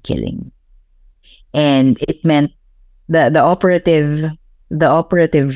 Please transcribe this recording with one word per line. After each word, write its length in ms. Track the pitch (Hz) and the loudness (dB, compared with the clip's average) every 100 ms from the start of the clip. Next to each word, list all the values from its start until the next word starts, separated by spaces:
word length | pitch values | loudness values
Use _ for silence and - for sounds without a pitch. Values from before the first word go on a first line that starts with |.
killing. 480 | - 65 55 - - - _ _ _ _ _ _ _ - _ 147 | -8 -6 -6 -10 -14 -20 _ _ _ _ _ _ _ -20 _ -2
And 400 | 147 139 131 123 | 0 2 2 0
it 160 | 139 - 165 | -4 -4 0
meant 240 | 147 143 - _ _ _ _ - | 0 0 -4 _ _ _ _ -4
the, 240 | 160 143 | 0 2
the 80 | 156 | 2
operative, 960 | 139 190 185 175 170 160 147 151 156 156 _ _ _ | 2 2 0 0 2 0 0 -2 -4 -8 _ _ _
the 160 | 151 | -2
operative 640 | 156 156 165 180 160 156 139 | 0 0 0 0 0 0 -2